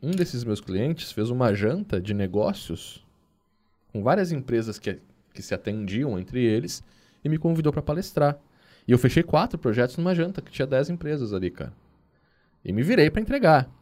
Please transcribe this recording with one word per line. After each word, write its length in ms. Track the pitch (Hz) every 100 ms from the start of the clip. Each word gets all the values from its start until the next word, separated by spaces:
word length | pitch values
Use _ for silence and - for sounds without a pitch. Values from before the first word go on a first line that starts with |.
um 120 | 135
desses 320 | 185 170 123
meus 160 | 120 104
clientes 500 | - 95 131 165 -
fez 180 | - 110
uma 220 | 123 120
janta 460 | 101 107 170 202 95
de 140 | 98
negócios 920 | 104 95 98 107 196 - 82 - - _ _ _ _ _ _ _ _ _
com 100 | 110
várias 280 | 110 185 175
empresas 480 | 151 127 117 113 104
que, 220 | - 95 _ _ _
que 80 | -
se 120 | -
atendiam 640 | 92 - 107 98 104 143 92
entre 260 | - 127
eles 400 | 120 110 - - - _ _ _
e 40 | 147
me 100 | 156
convidou 340 | 165 165 156
pra 100 | 147
palestrar. 560 | 143 151 196 - 147 143 _ _ _ - -
E 60 |
eu 60 | 123
fechei 240 | 127 160
quatro 360 | - 151 226 160
projetos 380 | 120 110 127 147
numa 180 | 175
janta, 260 | 175 170 190
que 120 | -
tinha 140 | - 135
dez 220 | 135 151
empresas 420 | 175 151 151 113
ali, 180 | 98 90
cara. 220 | - - - _ _ _ _ _ _ _ _
E 80 | -
me 100 | 101
virei 280 | 151 240 151
pra 100 | 185
entregar. 480 | 220 277 190 151 127 -